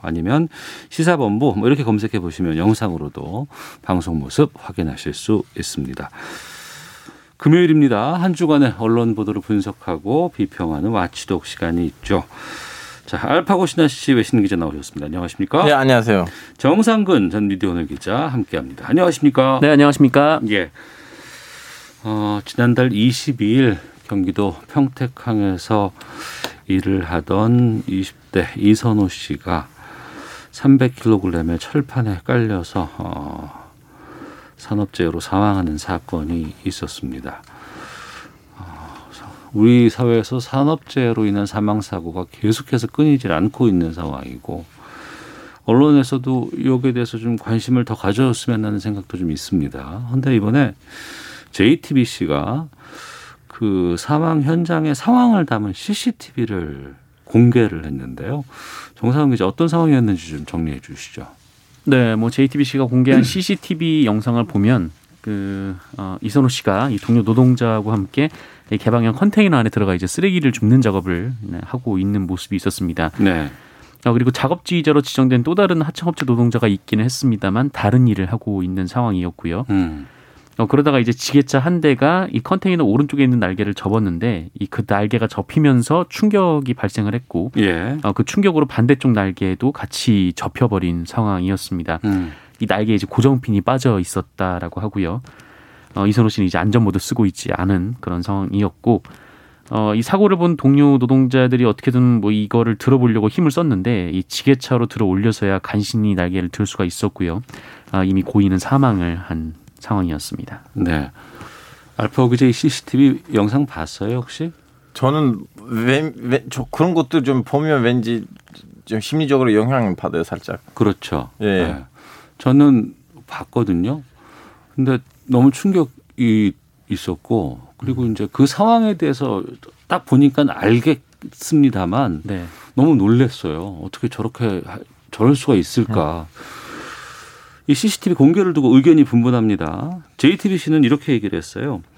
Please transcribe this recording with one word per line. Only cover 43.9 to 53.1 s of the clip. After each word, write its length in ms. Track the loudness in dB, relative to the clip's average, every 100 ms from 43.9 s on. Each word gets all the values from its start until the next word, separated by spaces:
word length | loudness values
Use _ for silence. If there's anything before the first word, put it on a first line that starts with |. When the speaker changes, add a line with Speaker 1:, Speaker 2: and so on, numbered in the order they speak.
Speaker 1:
상황이고 720 | -6 -8 -8 -12 -14 -12 -12 -14 -20 -20 -20 -20 -20 -20 -20 -20 -8 2
언론에서도 840 | 4 6 6 4 -2 -2 -4 -4 -4 0
여기에 280 | 0 0
대해서 260 | -2 -4 -6
좀 160 | -4 -4
관심을 480 | -2 -2 0 0 0
더 80 |
가져줬으면 720 | -4 -2 2 0 0 -2 -2 -2
하는 140 | -4
생각도 400 | -6 -8 -8 -6
좀 120 | -4
있습니다. 720 | -6 -4 -2 -2 -8 -12 -10 -4
그런데 280 | -2 2 2
이번에 380 | 2 2 0 -4 -20 -20 -20 -18 -20 -20 -8
제이티비씨가 1160 | 2 2 2 0 0 0 -2 -2 -2 -2 -6 -8 -16 -20 -20 -20